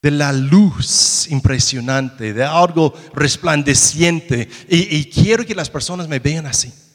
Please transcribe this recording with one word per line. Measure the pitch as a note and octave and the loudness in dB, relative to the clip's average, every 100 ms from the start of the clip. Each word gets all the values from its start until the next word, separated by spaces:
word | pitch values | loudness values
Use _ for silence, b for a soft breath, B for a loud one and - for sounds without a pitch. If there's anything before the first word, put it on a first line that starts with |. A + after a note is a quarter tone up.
de | D3 | 0
la | D3 C#3+ | 0 0
luz | C#3 C3+ F3 G#3 - - - - - - | -2 4 6 4 2 -4 0 0 -2 -2
impresionante, | D3 - C3 - C3 A#2+ C3+ C3 B2+ A2 | -2 0 0 -2 -2 -2 -2 -2 -6 -8
de | G#2 | -2
algo | C3+ D#3+ F3 E3 D#3 - B | 0 2 2 4 0 0 B
resplandeciente. | - C#3+ - F3 D3+ C#3+ C3 - D3+ E3+ E3 - A#2+ A#2+ B B | -2 -2 0 0 0 2 2 2 2 0 0 -2 -4 -4 B B
Y, | E3+ G3 D#3 | 0 0 -2
y | C#3+ | -4
quiero | - G3 A3+ | 2 4 2
que | A#3 G3 | -2 -6
las | C#3+ | -6
personas | D3+ B2 F3+ E3 | -8 -8 -8 -6
me | C#3 | -4
vean | B2 D#3+ D3+ | -4 -4 -4
así. | B2 B2+ - _ | -6 -6 -10 _